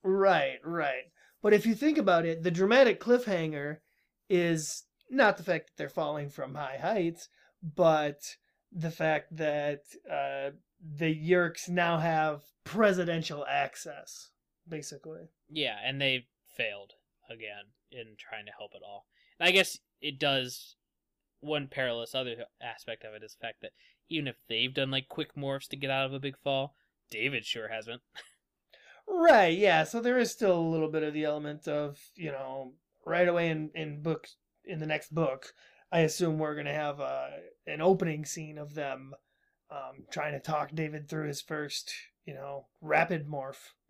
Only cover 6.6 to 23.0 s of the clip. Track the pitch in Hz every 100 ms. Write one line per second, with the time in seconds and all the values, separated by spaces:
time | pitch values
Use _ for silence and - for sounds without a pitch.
6.6 | 139 135 170 214 170 165 - _ _ _
7.6 | 165 - 165 156 147 147 - - _ _
8.6 | _ 180 160 160 160 151 - 160 156 147
9.6 | 147 143 - - - 151 139 139 139 147
10.6 | _ _ 160 147 165 156 156 180 170 165
11.6 | - 180 170 165 165 160 156 147 _ _
12.6 | - 196 214 185 170 165 156 147 135 143
13.6 | 139 - 170 147 - - - _ _ _
14.6 | 170 156 147 143 160 160 165 _ _ 156
15.6 | 131 104 120 139 135 127 123 _ _ -
16.6 | 113 101 98 - _ _ _ 113 107 101
17.6 | 101 _ _ 123 113 104 - 110 104 101
18.6 | 104 101 101 101 _ _ _ _ 170 190
19.6 | 180 - _ _ 151 139 147 135 127 -
20.6 | - _ _ _ _ _ _ _ 147 147
21.6 | 135 139 127 117 117 131 127 117 117 _
22.6 | 120 113 - 113